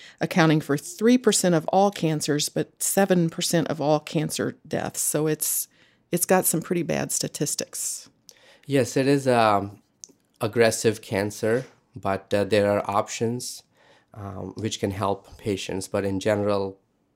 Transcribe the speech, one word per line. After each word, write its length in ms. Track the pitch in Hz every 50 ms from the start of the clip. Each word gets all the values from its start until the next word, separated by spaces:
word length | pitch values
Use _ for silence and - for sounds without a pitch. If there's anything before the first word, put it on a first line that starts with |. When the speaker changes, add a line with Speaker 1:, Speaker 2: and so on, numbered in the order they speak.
| - - - _
Speaker 1:
accounting 400 | 156 160 - 190 160 160 151 160
for 160 | 151 - 139
three 420 | 143 - - - - 208 233 247 254
percent 360 | 247 220 202 - - 180 175
of 140 | 160 156 -
all 240 | - 190 196 202 202
cancers, 560 | - - 160 160 151 - - 143 147 151 -
but 340 | - - 151 - _ _ -
seven 480 | - - - 196 196 190 180 170 165
percent 380 | - - 175 - - 170 - -
of 120 | - 160
all 200 | 135 147 156 147
cancer 580 | - - - 160 151 156 - - 107 120 - - _
deaths. 340 | 151 - - - - - -
So 280 | - - - 151 151 156
it's, 400 | 156 151 - - - - - - _ _ _ _ _ _ _ _
it's 160 | - 175 -
got 200 | - 190 185 180
some 160 | - - 160 190
pretty 200 | - 185 175 165
bad 300 | 170 156 143 135 143 -
statistics. 1000 | - - 156 - - 156 143 - - - - - - - - - - - - _ _ _ - - _ _ - - _ _
Speaker 2:
Yes, 300 | - 135 139 123 - -
it 100 | 147 135
is 220 | 135 139 139 127 127
a 420 | 123 117 113 107 104 101 98 101 104 - _ _ _ _ - - _ _ _ _ _ _
aggressive 600 | - 110 107 120 117 113 113 - - 117 104 -
cancer, 640 | - - 117 95 101 107 101 - - 110 113 123 135 - _ _ _ _ _
but, 380 | - - 101 95 95 - _ -
uh, 120 | 101 101
there 260 | 95 104 104 101 101
are 200 | 101 104 - -
options, 720 | 101 101 110 - - - 120 113 120 123 127 - - - - _ _ _ _ _ _ _ _ _ -
um, 400 | 104 101 98 95 98 98 92 -
which 240 | - 101 110 - -
can 120 | - 101 98
help 440 | 98 104 98 98 - - - -
patients. 520 | - - 117 101 92 - - - 95 92 -
But 180 | - 101 98
in 140 | 98 95 95
general, 580 | 92 107 107 104 104 104 104 98 98 98 98 - _ _ _ _ _ _ _